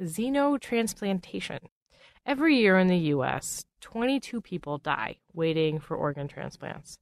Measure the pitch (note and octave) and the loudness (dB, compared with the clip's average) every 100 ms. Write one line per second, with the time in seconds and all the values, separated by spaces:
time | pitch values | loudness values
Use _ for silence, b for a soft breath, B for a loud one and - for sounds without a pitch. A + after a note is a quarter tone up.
0 | F3 D#3+ B3 C#4 C#4+ C#4 - A#3 A3+ - | -8 -4 0 2 2 0 -2 -2 -2 -4
1 | G3+ F#3+ - F#3+ - - - _ _ b | -2 -2 -4 -10 -8 -12 -14 _ _ b
2 | b b - C#4 D#4+ C4 G#3 F#3 F#3 F3+ | b b -4 2 4 6 8 6 6 4
3 | D3+ C#3+ C3 C#3 - - - _ - A3+ | 2 2 0 -2 -6 -12 -14 _ -12 -2
4 | B3 C4+ - A#3 - F3 D3 D3 D3+ - | 0 0 -4 -10 -8 -10 -6 -6 -4 -4
5 | A2 - _ E3 D#3+ D#3+ D#3 D#3 - E3 | -4 -10 _ -2 0 2 0 -2 -6 -4
6 | D3 C#3+ C#3+ C#3 - - - - - - | -4 -4 -8 -10 -12 -12 -14 -14 -16 -20